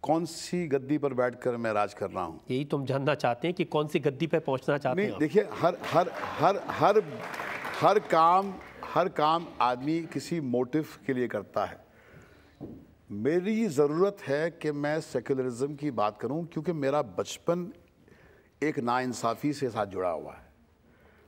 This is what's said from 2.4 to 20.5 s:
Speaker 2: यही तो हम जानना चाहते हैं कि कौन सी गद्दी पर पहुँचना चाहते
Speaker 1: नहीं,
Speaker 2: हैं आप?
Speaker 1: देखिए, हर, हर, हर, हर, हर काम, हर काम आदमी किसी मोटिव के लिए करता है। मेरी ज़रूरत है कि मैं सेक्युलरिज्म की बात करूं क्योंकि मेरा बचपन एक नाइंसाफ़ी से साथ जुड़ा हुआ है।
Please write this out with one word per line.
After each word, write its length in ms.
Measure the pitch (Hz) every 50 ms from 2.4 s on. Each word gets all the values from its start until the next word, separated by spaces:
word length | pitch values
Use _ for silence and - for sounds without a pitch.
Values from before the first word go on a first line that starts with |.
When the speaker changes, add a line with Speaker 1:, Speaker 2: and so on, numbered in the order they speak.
| - -
Speaker 2:
यही 140 | 127 131 147
तो 120 | 143 - 147
हम 80 | 139
जानना 300 | 120 131 139 139 143 147
चाहते 320 | - - 127 120 - - 165
हैं 80 | 175
कि 100 | - 175
कौन 220 | - - 156 151 151
सी 120 | - 170
गद्दी 280 | 135 151 139 123 165 156
पर 120 | - 165
पहुँचना 380 | - - 135 131 - - 143 143
चाहते 200 | - 131 127 180
Speaker 1:
नहीं, 100 | 202 208
Speaker 2:
हैं 60 | 104
आप? 60 | 92
Speaker 1:
देखिए, 280 | 151 156 - 208 202 - -
हर, 240 | - - 170 180 175 -
हर, 280 | - - 160 185 180 -
हर, 480 | - - - - - 147 175 202 196 - -
हर, 360 | - - 147 180 214 214 190 156 131 117 - - - - - - - - - - - -
हर 180 | - 165 196 214
काम, 540 | - - - 165 160 165 175 190 202 202 190 - - - - - - - -
हर 160 | 156 170 180
काम 380 | - - 151 151 160 170 170 - - -
आदमी 400 | 120 123 127 123 131 147 160 165
किसी 380 | 165 160 - 139 131 - 170 170
मोटिव 480 | 147 127 120 123 127 123 - 156 151 - - - - -
के 60 | 135
लिए 140 | 123 123 113
करता 380 | - 107 95 - - - 101
है। 200 | 90 - - - _ _ - - - - - - - - - - - _ _ - - - - - - - _ _ _
मेरी 560 | 101 101 107 135 160 180 175 202 220 214 233 208
ज़रूरत 500 | 147 123 151 143 147 165 185 202 196 - - -
है 240 | 139 147 156 170
कि 200 | 165 - - 151
मैं 300 | 147 143 143 147 151 160
सेक्युलरिज्म 760 | 151 - - 127 113 - 139 131 127 127 120 117 131 143 151
की 160 | 139 143 151
बात 280 | 127 107 104 104 107 -
करूं 240 | - 151 135 160 170
क्योंकि 260 | 160 - 170 151 180
मेरा 300 | 175 156 139 135 139 147
बचपन 720 | 143 110 90 - 101 - - - - - 170 175 175 185 - - _ _ _ _ - - - - - - - - _ _ _ _ 139
एक 160 | 151 147 143
नाइंसाफ़ी 720 | 120 120 120 127 127 127 117 107 - 117 113 - - 147 147
से 160 | 143 139 127
साथ 160 | 104 113 104
जुड़ा 240 | 101 92 95 92 90
हुआ 240 | 82 76 73 73 -
है। 120 | - - -